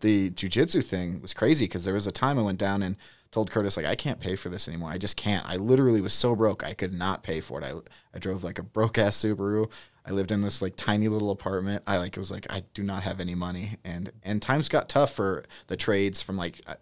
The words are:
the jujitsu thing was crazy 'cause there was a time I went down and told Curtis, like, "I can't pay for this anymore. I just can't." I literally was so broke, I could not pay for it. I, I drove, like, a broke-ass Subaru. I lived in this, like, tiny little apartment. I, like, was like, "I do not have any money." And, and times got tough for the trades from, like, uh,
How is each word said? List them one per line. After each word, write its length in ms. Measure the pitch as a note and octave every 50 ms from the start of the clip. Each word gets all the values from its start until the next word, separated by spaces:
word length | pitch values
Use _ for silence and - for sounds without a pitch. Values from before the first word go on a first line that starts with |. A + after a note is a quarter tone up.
the 300 | - G#2+ G#2+ G2+ F#2+ F2+
jujitsu 540 | F2+ - G2 F#2 - A#2 D#3 E3+ - E3 -
thing 360 | - G2 F2+ F2+ F2 F2+ C#2
was 100 | C2+ - -
crazy 320 | - - C3 D#3+ C#3+ A2 F2
'cause 160 | - F2+ F2
there 100 | F#2+ F#2+
was 120 | G#2 G2+
a 60 | G2
time 260 | - - B2+ C3+ C#3+ B2
I 40 |
went 160 | G#2+ G2+ F#2+ F2+
down 240 | G2+ G2 G2 G2+
and 140 | F#2+ F#2 G2 - - - - _ _ _
told 200 | - A2 G#2+ -
Curtis, 260 | - A2+ G2+ G2 - E2+
like, 80 | D2+
"I 80 | D#2 G2
can't 260 | - - C#3+ - -
pay 160 | - F#2 F#2+
for 120 | - - F2+
this 180 | F2+ F2+ - -
anymore. 220 | E2 E2+ E2 D#2
I 80 | D#2+ F#2
just 180 | G2+ - -
can't." 300 | - - G#2 G2+ F2 -
I 100 | - F2+
literally 440 | F#2+ G2+ A#2+ C3 C3+ C#3 B2 A2+ G#2
was 100 | F#2+ G2+
so 220 | - - - A#2+ A#2
broke, 260 | G#2 A2 G#2 F#2+ - -
I 100 | D#2 F#2+
could 180 | - G2 F#2
not 300 | G2 E2+ F#2 G2 F#2 -
pay 180 | - - E2 D#2+
for 200 | - - C2 D2+
it. 40 | -
I, 80 | C2 C#2 - - - - - _ _ -
I 40 | F#2
drove, 260 | - F#2+ F#2+ F2+ F2
like, 140 | E2+ E2+ -
a 40 |
broke-ass 540 | F2 - - A2 A2 A2 - A#2+ G#2 G#2 -
Subaru. 540 | - - G#2+ G#2 F2+ G2 G2+ G#2+ G#2+ A2 - - - - - _ _ -
I 60 | -
lived 220 | G2 G2 F#2+ F2
in 100 | G#2+ G2+
this, 180 | G#2 G2+ - -
like, 140 | F#2+ F#2 -
tiny 300 | - - A2 G#2+ G#2+ G#2+ A2
little 220 | G#2+ G#2+ G#2 G#2
apartment. 520 | F#2+ - - F#2 G2 F#2 F#2+ G2 G2+ - -
I, 120 | G2+ G2+ F2+
like, 180 | F2+ G2+ -
was 140 | F#2+ F#2+ F2+
like, 160 | F#2+ G2 - -
"I 140 | - F#2+ F#2 - -
do 80 | G#2
not 200 | G2+ G2 F#2+ F#2+ F#2+
have 160 | F#2 F#2+ F#2+
any 140 | F2+ F2 F2
money." 420 | F2 F2 F2+ F2+ F2+ F#2+ G#2 G2 - -
And, 260 | F2+ F2 F2 G2 - - - -
and 180 | F#2+ G#2+ G#2
times 260 | - - C3 D3+ D3+ -
got 200 | - D3 - -
tough 260 | - C#3 D3 - -
for 300 | - G2 F#2+ F2+ D2 - - - - - -
the 80 | F#2
trades 440 | F#2 - A2+ G2+ G2 G2 G2 F#2+ -
from, 140 | - - F#2+
like, 240 | F#2+ F2 E2+ E2 - -
uh, 80 | D#2+ D#2 -